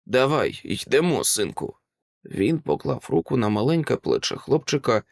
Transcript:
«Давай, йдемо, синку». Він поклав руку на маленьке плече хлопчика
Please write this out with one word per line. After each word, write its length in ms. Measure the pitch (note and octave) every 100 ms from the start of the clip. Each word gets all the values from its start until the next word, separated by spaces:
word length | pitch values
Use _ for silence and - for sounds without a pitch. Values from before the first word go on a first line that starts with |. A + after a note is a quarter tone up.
| -
«Давай, 540 | B2+ C3+ D3 F2 -
йдемо, 600 | - G#2 - C#3 F3 B2+
синку». 520 | - - F2+ - - - _ _ _ _
Він 340 | - - G2+ D#3+
поклав 480 | - D#3+ - C3 -
руку 280 | E3 - C3+
на 120 | G#2+
маленьке 480 | G#2 A#2+ E3 C#3+ A#2+
плече 400 | - - - -
хлопчика 680 | - D#2+ - D3 - A2 -